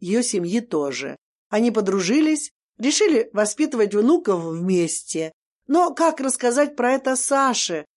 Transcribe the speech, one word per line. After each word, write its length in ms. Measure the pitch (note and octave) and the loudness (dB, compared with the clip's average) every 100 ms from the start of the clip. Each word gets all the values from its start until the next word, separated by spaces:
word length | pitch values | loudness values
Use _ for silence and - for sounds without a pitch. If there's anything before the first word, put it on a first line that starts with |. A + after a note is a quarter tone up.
её 220 | F3+ A3 | -2 -2
семьи 380 | A#3+ G3 F3 A3+ | 0 -2 -2 -2
тоже. 560 | A#3 D#3 C#3+ B2 C3+ C#3+ _ _ _ | -2 -4 -4 -6 -10 -12 _ _ _
Они 220 | G#3+ A#3+ | 0 2
подружились, 800 | A3 G3 F#3+ F3 C#4+ D#4 D4+ - - _ - | 2 0 0 2 2 2 0 -4 -16 _ -4
решили 520 | B3 D#4 G#4 B3+ A#3 | -2 2 2 2 0
воспитывать 640 | G3+ G#3 - D4+ B3 G#3 | 0 -2 0 -2 0 0
внуков 480 | G#3 A#3 F4 C#4 F3+ | 2 4 2 2 -2
вместе. 880 | E3 E3 F3+ F#3 E3 - - D#3+ D#3+ - _ _ - | -2 -4 0 0 0 -4 -6 -6 -6 -10 _ _ 0
Но 280 | D#4+ F4 | 2 2
как 260 | - E4 D#4+ | 2 0 0
рассказать 540 | C4+ - B3 B3 D4 | -4 -2 0 2 0
про 200 | D4 A#3+ | 0 0
это 200 | C4+ C4+ | 0 0
Саше, 720 | C4 - C4+ C4+ A#3 - D#3+ - | -4 0 2 2 0 -4 -6 -8